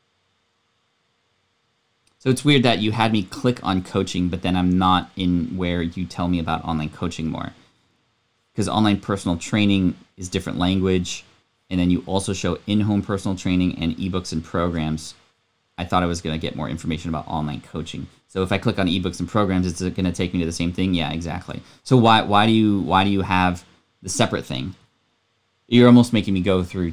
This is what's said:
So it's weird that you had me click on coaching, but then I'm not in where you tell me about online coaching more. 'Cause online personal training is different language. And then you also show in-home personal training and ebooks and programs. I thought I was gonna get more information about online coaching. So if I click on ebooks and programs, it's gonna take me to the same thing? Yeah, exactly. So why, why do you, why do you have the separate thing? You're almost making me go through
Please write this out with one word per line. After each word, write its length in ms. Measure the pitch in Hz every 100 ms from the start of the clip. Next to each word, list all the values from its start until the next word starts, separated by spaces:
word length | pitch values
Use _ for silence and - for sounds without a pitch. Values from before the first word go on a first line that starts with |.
| _ _ _ _ _ _ _ _ _ _ _ _ _ _ _ _ _ _ _ _ _ _
So 100 | 131
it's 120 | 127
weird 200 | 147 143
that 160 | 120 104
you 140 | 107
had 200 | 107 110
me 120 | 107
click 360 | 92 - 123 123
on 200 | - 95
coaching, 480 | 90 101 95 90 90
but 100 | 90
then 160 | 90 92
I'm 220 | 90 92
not 320 | 92 90 87
in 440 | - 92 87 82 92
where 240 | 90 87
you 240 | 85 92 87
tell 200 | - 87
me 120 | 90
about 260 | 80 80
online 240 | - 82 76
coaching 380 | - 90 85 80
more. 260 | 73 - - _ _ _ _ _ _ _ _ _ -
'Cause 100 | 92
online 320 | 107 107 101
personal 380 | - 98 101 87
training 580 | - 110 104 98 92 - - -
is 140 | 90
different 280 | 98 - -
language. 640 | 90 95 92 92 87 - - _ _ _ _
And 100 | 92
then 120 | 90
you 120 | 87 -
also 260 | 95 98
show 260 | 95 92 87 -
in-home 360 | 104 104 104
personal 340 | 98 98 104 92
training 400 | - 90 90 -
and 160 | 82 80
ebooks 340 | 92 92 -
and 100 | 80
programs. 720 | 80 92 87 82 78 78 - - _ _ _ _ _ -
I 80 |
thought 180 | 90 92
I 40 | 87
was 160 | 85
gonna 160 | 82 78
get 180 | 78 -
more 140 | 67
information 400 | 78 82 80 82
about 180 | 78 -
online 320 | 80 76 71
coaching. 460 | - 82 78 67 67 _ _
So 140 | 95
if 100 | 92
I 60 | 98
click 200 | 117 101
on 80 | 92
ebooks 340 | 92 90 87
and 80 | 87
programs, 380 | 117 101 92 90
it's 160 | 85 90
gonna 160 | 87 92
take 220 | 85 90
me 80 | 90
to 60 | 82
the 60 |
same 200 | 82 85
thing? 220 | 87 92
Yeah, 180 | 87 73
exactly. 500 | 80 85 80 - - - -
So 140 | - 131
why, 240 | 113 110
why 240 | 98 101 110
do 60 |
you, 280 | 110 107 101
why 240 | 73 92
do 60 | 98
you 100 | 98
have 440 | 90 92 90 87 - _ _ _
the 60 | 92
separate 380 | - 110 85 -
thing? 300 | 64 71 - _ _ _ _ _ _ _ _ _
You're 200 | 120 120
almost 240 | 120 120
making 180 | 110 101
me 80 | 95
go 220 | 92 92
through 300 | 90 95 87